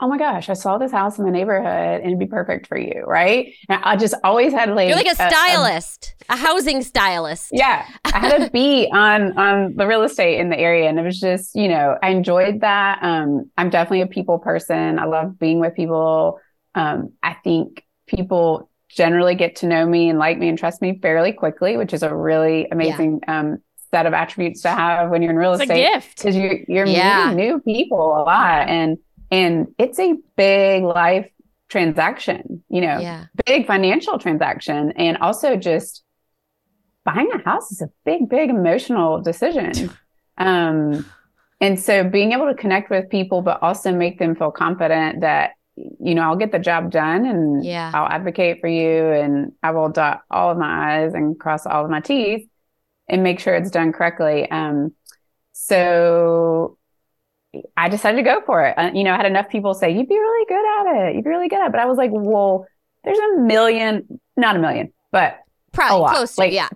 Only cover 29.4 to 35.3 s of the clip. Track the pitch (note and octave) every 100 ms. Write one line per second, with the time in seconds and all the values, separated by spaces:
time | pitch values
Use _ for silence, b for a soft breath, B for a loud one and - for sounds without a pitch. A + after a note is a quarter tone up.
29.4 | F3+ E3 E3 - B3+ B3 F#4 D#4 - -
30.4 | G3 G3 F#3+ F#3+ F3+ F3 E3+ F#3+ G#3 _
31.4 | _ _ - G3 E3 D#3 E3 - - -
32.4 | - E3+ - F3+ F3 - F3 E3 E3 -
33.4 | - C#4 A3 G3 F#3+ D4 A4 D#4 F#3 D3+
34.4 | D3+ - - D3 D3+ - E3+ E3+ F3